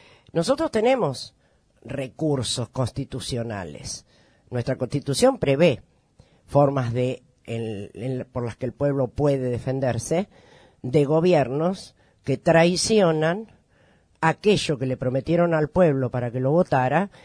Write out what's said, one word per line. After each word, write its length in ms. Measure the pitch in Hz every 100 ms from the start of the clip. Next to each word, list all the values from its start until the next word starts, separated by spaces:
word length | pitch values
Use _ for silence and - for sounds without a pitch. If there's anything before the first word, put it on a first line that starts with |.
| _ _ _
nosotros 380 | 160 170 285 320
tenemos 640 | 226 233 262 160 123 - _ _ _ _ _ -
recursos 840 | - 131 - 156 139 113 - 117
constitucionales. 1400 | 131 123 - 131 131 - 120 117 104 85 71 - - - _ _ _ _
Nuestra 260 | 123 120 127
Constitución 640 | 120 147 143 135 254 262
prevé 440 | 147 139 165 113 - _ _ _ _ _ _
formas 440 | 143 143 139 117
de, 300 | 120 127 - _ _ -
en, 440 | 117 113 101 101
en, 340 | - 123 127 -
por 140 | 131
las 140 | 120 -
que 80 | 123
el 80 |
pueblo 340 | - 143 139 123
puede 420 | - 147 139 127
defenderse 760 | 117 131 135 131 113 - 165 208 _ _ - _ _
de 240 | 127 151 139
gobiernos 920 | 156 180 165 120 139 170 196 - _ _ _
que 140 | - 131
traicionan 1120 | - 160 175 180 - 220 175 156 156 190 226 _ _ _ _ _ _ _
aquello 580 | 160 160 214 185 - 135
que 80 | 131
le 100 | 127
prometieron 600 | 127 135 135 170 175 160
al 140 | 151
pueblo 420 | 180 175 135 123
para 180 | 123 120
que 100 | 127
lo 120 | 131
votara 580 | 165 185 139 127 151 196 -